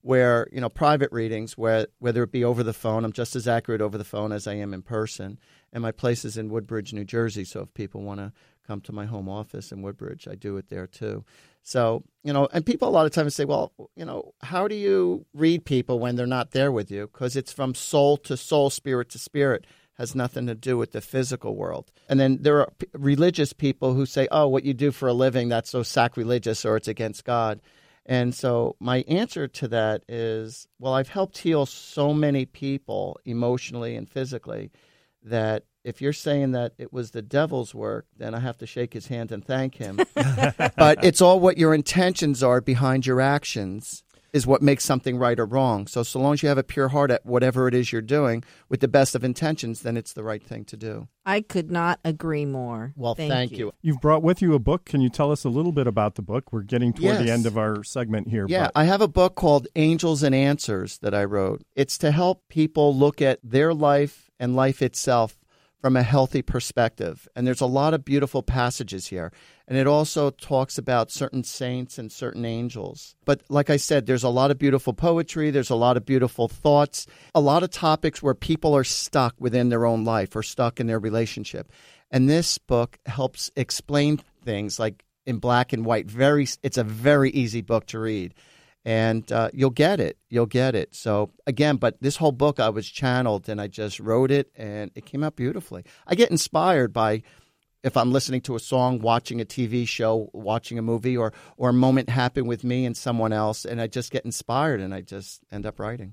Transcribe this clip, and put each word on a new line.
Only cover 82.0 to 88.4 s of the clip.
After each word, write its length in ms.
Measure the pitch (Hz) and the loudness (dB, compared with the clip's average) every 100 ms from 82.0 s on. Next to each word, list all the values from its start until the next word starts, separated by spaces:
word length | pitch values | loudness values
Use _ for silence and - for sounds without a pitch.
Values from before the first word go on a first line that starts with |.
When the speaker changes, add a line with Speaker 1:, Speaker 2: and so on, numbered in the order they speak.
| _ | _
Speaker 1:
And 200 | 131 131 | 2 4
this 260 | 156 170 - | 4 2 -4
book 420 | - 120 120 - | 0 0 0 -6
helps 460 | - 110 131 - - | -10 -4 -4 -4 -10
explain 680 | - 123 - - 143 147 151 _ _ | -6 -4 -6 -2 0 2 0 _ _
things, 360 | - 104 104 - | -6 -6 -6 -4
like, 260 | 110 98 _ _ - | -4 -4 _ _ -8
in 100 | 117 | -4
black 380 | 123 123 123 | 0 0 0
and 100 | 117 | -2
white. 220 | 113 113 98 | 0 -2 -2
Very, 360 | 113 139 147 135 - | 0 2 4 0 -4
it's 160 | 139 127 | -4 -2
a 60 | |
very 460 | 110 110 127 147 135 | -4 0 4 6 4
easy 300 | 139 117 113 | 2 -2 -4
book 240 | 95 113 - | 0 -2 -2
to 100 | 113 | -6
read. 340 | 110 107 87 _ | -4 -2 -4 _